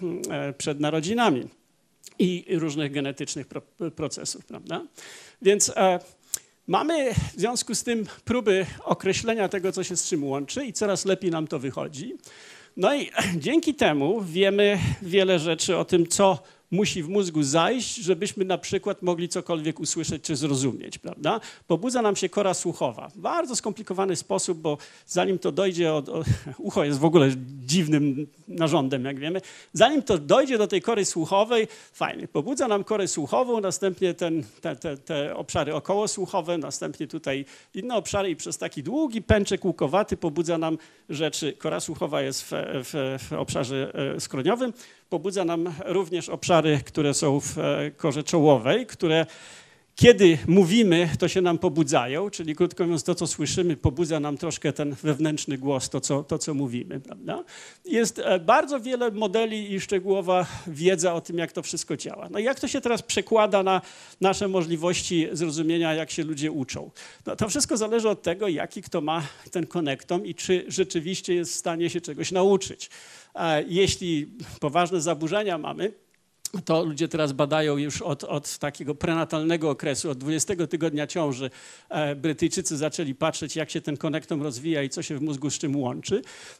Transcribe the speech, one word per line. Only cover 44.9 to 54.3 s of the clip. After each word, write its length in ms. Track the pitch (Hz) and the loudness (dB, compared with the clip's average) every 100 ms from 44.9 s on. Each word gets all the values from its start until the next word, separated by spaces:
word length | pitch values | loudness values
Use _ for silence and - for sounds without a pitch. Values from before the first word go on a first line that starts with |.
| - _ | -20 _
Pobudza 360 | 170 185 196 170 | -4 -2 -2 -2
nam 280 | 165 175 151 - | -2 -4 -6 -2
również 440 | 185 165 175 156 | -2 -2 -6 -6
obszary, 500 | - - 165 156 143 - | -6 4 6 6 2 0
które 280 | 170 143 | 0 2
są 260 | 135 151 139 | 2 2 2
w, 180 | - 156 | -2 -2
e, 340 | 147 143 147 | -2 -2 -4
korze 320 | - 160 139 | -2 -2 -2
czołowej, 640 | 143 170 151 131 120 214 247 | 2 6 8 8 6 2 0
które 400 | - 170 160 156 - - - - _ _ - | -2 2 4 2 -6 -20 -20 -20 _ _ 8
kiedy 380 | 240 196 185 160 - | 8 10 8 8 6
mówimy, 600 | 190 165 233 208 165 165 143 | 6 8 6 6 6 4 0
to 80 | 185 | 0
się 140 | 190 | 2
nam 160 | 175 165 | 2 2
pobudzają, 720 | 180 151 139 147 123 147 202 | 0 2 2 2 2 -2 -4
czyli 260 | - 160 151 | -6 -6 0
krótko 280 | 175 - | 0 2
mówiąc, 200 | 170 165 | 0 0
to, 120 | - 165 | -2 -2
co 120 | 165 | -4
słyszymy, 500 | - 147 190 175 143 | -2 -2 0 0 2
pobudza 420 | 156 135 165 160 | 0 0 -2 -2
nam 180 | 147 | -2